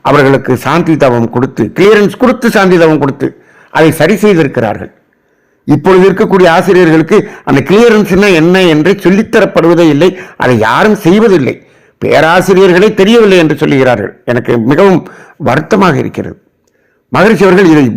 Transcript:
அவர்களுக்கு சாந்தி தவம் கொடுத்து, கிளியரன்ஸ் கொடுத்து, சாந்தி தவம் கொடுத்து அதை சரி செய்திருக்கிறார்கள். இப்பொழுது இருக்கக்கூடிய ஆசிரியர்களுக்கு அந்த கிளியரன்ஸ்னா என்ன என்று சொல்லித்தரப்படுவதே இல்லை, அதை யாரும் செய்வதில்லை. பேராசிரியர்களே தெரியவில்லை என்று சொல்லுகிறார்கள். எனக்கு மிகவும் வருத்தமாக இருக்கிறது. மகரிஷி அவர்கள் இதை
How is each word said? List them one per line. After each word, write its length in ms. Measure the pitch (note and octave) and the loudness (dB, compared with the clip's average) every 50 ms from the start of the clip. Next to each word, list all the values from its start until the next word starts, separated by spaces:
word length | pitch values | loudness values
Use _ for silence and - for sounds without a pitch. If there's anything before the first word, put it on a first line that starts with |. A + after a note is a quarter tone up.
அவர்களுக்கு 540 | - C#3 C#3 D3 C3+ C3+ C#3 B2+ C3+ - B2+ | -4 -2 0 2 2 2 0 0 -2 -4 -6
சாந்தி 400 | A#2+ - C3 D3 E3+ E3+ E3 D#3+ | -4 -4 -2 -2 -2 -2 -2 -2
தவம் 340 | C3+ C#3+ C3 A#2+ A#2+ A#2 A#2 | 0 0 0 0 0 -2 -4
கொடுத்து, 420 | - B2 C3 C3 C3 - A2+ - - | -4 -4 -4 -4 -4 -6 -6 -4 -2
கிளியரன்ஸ் 420 | - F3+ G3+ A3 G#3 G3+ F#3+ G3 | 0 0 2 2 2 0 -2 -4
கொடுத்து, 340 | - B3+ A3+ D#3+ - - A3+ | -4 -4 -4 -2 -2 -4 -2
சாந்தி 280 | - G#3+ G3 F#3 F#3 E3+ | -2 0 0 2 0 0
தவம் 200 | E3 D#3+ D#3 D3+ | 0 0 -2 -2
கொடுத்து 440 | C#3+ C#3 C3 - C3+ C3+ - _ _ _ _ _ _ _ | -2 -4 -6 -6 -8 -10 -10 _ _ _ _ _ _ _
அதை 220 | - C#3+ D#3+ D#3+ | -4 0 0 0
சரி 220 | D#3 - D3 D#3+ A3 | 0 0 0 -2 0
செய்திருக்கிறார்கள். 760 | - - G#3 F#3+ D#3+ D#3 C3 - B2+ A2+ G#2 G2 F2 F2 - _ _ _ _ _ _ _ _ _ _ _ _ _ _ _ | 0 0 0 2 0 0 -2 -4 -4 -4 -4 -6 -8 -12 -16 _ _ _ _ _ _ _ _ _ _ _ _ _ _ _
இப்பொழுது 460 | - D3 - - F#3+ F#3 F#3 F#3 G3 | -2 -2 0 2 2 2 4 4 2
இருக்கக்கூடிய 380 | F#3 F#3+ G#3+ F3 F#3 F#3+ F#3 E3+ | 2 0 0 0 0 2 2 2
ஆசிரியர்களுக்கு 800 | E3 E3+ - F#3 F#3 F3+ F3+ D#3+ D#3 D#3+ E3 - G#3+ G3+ - - - - - | 2 0 0 0 0 2 2 2 2 0 0 0 0 -2 -2 -4 -8 -12 -6
அந்த 160 | - C3+ C#3 | -4 -2 -2
கிளியரன்ஸ்னா 760 | - - F3+ G#3+ A#3+ A#3+ A3+ G#3+ G3 - F3+ F3+ G#3 G#3 F3+ | 0 0 2 2 4 4 2 2 0 0 0 0 2 2 2
என்ன 280 | D#3 D#3 F3 F3+ F#3+ | 2 2 2 2 2
என்று 300 | F#3+ F3 D#3 D3+ D#3 F3+ | 2 2 2 2 0 0
சொல்லித்தரப்படுவதே 960 | G3+ G3+ - F3 F#3+ G3 A3 - - A3+ G3 - - F3 - E3+ E3+ E3 F3 D#3 | -2 0 0 0 0 0 -2 -2 0 0 0 0 0 0 0 2 2 2 2 2
இல்லை, 300 | C#3+ C#3 E3 F#3 - - - - - | 2 2 0 0 -2 -4 -10 -18 -10
அதை 220 | - - B2+ B2 A2 | -4 -2 -2 0 0
யாரும் 360 | A2 A2 B2 D3 F#3+ A3 G#3+ | 0 0 0 0 0 0 0
செய்வதில்லை. 720 | - - D#3+ F#3 G#3+ A3 A3+ F#3+ D#3 B2+ A2+ - - - _ _ _ _ _ _ - G#2 | 0 0 0 2 2 2 2 2 0 -2 -4 -6 -8 -12 _ _ _ _ _ _ -8 -4
பேராசிரியர்களே 920 | G#2 A#2 C3+ D#3 D#3+ E3+ F#3 F3+ F#3 G3 F3+ G3 F#3+ E3+ F3+ G3+ A3 - | -2 0 0 2 2 0 0 0 0 2 2 2 2 2 2 0 0 0
தெரியவில்லை 440 | - F#3+ G3+ A#3 A#3+ A3 G3+ F#3+ F3+ | 0 0 2 2 2 2 2 2 2
என்று 160 | E3 D3+ D#3 | 0 0 -2
சொல்லுகிறார்கள். 560 | - D#3 D3+ C#3+ C3+ C3 B2+ A#2+ G#2 G2 - - _ _ | -4 -4 -2 0 0 0 0 0 -2 -4 -8 -12 _ _
எனக்கு 340 | - A#2+ B2+ A#2 - B2 A#2+ | -6 -4 -4 -2 -2 -2 -2
மிகவும் 500 | A2 A#2+ C#3+ D3+ G3 G3 F#3 D3+ - - - - - - _ | 0 0 0 2 2 2 2 0 -2 -8 -16 -20 -20 -20 _
வருத்தமாக 640 | - D#3+ A#2 B2 D#3 D#3 - - F#3+ G3 F3 C#3+ B2+ | -8 -6 -4 -4 -4 -4 -4 -4 -2 -2 0 -2 -2
இருக்கிறது. 440 | A#2 - - G#2 G2+ - - - _ _ _ _ _ _ _ _ _ _ _ _ _ _ | -4 -6 -8 -10 -12 -12 -14 -18 _ _ _ _ _ _ _ _ _ _ _ _ _ _
மகரிஷி 360 | - C#3 F3+ A3 A3 D#3 G3+ | -2 0 0 0 2 2 2
அவர்கள் 220 | F#3 F3+ F#3+ G3 | 2 2 4 4
இதை 260 | E3 D#3 D3+ C#3 A#2 G#2+ | 4 4 2 2 0 -2